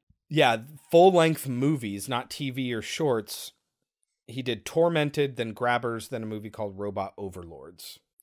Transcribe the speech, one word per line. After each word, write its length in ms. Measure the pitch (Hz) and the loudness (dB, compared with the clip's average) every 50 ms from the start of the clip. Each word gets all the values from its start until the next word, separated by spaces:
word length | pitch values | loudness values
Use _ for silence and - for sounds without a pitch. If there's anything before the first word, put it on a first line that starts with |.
| _ _ _ _ _ - | _ _ _ _ _ -2
Yeah, 280 | 151 156 143 123 117 110 117 143 156 - _ - | 2 4 4 4 4 0 -4 -10 -20 -20 _ 4
full-length 560 | - 170 180 190 185 170 160 165 156 - - 135 | 8 8 10 10 8 8 6 4 2 0 -4 -4
movies, 600 | 123 123 135 147 160 131 117 101 101 98 - 135 | -2 0 2 2 2 0 -2 -4 -6 -6 -6 -4
not 200 | 127 120 131 - | -4 -4 -4 -6
T 180 | - - 147 131 | -8 -8 -6 -6
V 240 | 123 135 131 123 117 | -4 -4 -4 -4 -4
or 80 | 110 | -4
shorts. 720 | - - - - 160 143 120 110 107 - - - - - - _ _ _ _ _ _ _ _ _ _ _ _ _ _ - | -6 -6 -4 -2 0 2 0 0 -2 -4 -10 -12 -12 -14 -18 _ _ _ _ _ _ _ _ _ _ _ _ _ _ -12
He 140 | 113 131 | -10 -8
did 240 | 123 127 113 101 - | -4 -4 -4 -6 -6
Tormented, 680 | - - 165 170 170 170 156 147 143 - 151 143 139 123 | -2 2 2 4 4 4 2 0 0 0 0 -2 -2 -2
then 180 | 123 117 113 107 | -4 -6 -6 -4
Grabbers, 540 | - 123 120 123 120 127 120 117 113 - - | -2 0 0 0 0 0 -2 -6 -6 -8 -8
then 160 | 131 117 113 | -8 -8 -6
a 20 | 107 | -6
movie 220 | 110 107 107 107 | -8 -8 -10 -10
called 300 | - - 107 101 95 98 | -10 -8 -8 -8 -8 -8
Robot 340 | 101 101 98 104 95 98 - - | -8 -6 -4 -6 -6 -6 -8 -10
Overlords. 840 | 101 95 90 90 87 82 80 65 69 85 90 - - - - - _ _ _ _ | -12 -12 -10 -12 -16 -16 -16 -18 -18 -20 -20 -18 -20 -20 -20 -20 _ _ _ _